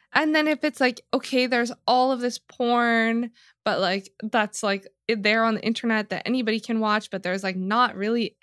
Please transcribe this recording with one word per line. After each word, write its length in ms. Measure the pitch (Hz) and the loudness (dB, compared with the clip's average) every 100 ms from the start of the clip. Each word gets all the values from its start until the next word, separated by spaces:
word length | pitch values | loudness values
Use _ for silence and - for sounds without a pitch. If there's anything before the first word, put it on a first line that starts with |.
| _ | _
And 200 | - 311 | -2 2
then 120 | 311 302 | 2 2
if 160 | 302 | 0
it's 180 | 302 - | -2 0
like, 200 | 254 - - | 0 -2 -4
okay, 320 | 269 - 254 247 | -4 0 0 2
there's 260 | 247 240 - - | 0 -2 -2 2
all 260 | 254 254 | 4 4
of 80 | 247 | 0
this 180 | 240 - | -4 -6
porn, 920 | - - 240 240 240 226 226 233 240 - _ _ | -10 -4 0 2 2 2 2 0 -4 -10 _ _
but, 160 | 214 160 | -2 0
like, 300 | 185 196 190 - | 0 -2 -6 -12
that's, 400 | 214 240 208 - | -2 0 0 -2
like, 240 | 208 196 - _ - | -4 -4 -6 _ -4
it, 140 | 226 | 0
there 220 | 208 226 | 2 2
on 100 | 226 | 2
the 100 | 220 | 0
internet 460 | 220 226 233 220 214 | -2 -2 0 -2 -2
that 160 | 185 - | -6 -4
anybody 340 | 254 220 220 | -2 -2 -2
can 200 | 226 226 | -2 -2
watch, 300 | 214 214 214 | 0 0 -2
but 120 | 190 | -6
there's, 200 | 180 190 | -4 -4
like, 140 | 190 185 | -4 -4
not 400 | 190 226 247 190 | 0 2 2 0
really 400 | 208 233 220 - | -2 0 -2 -6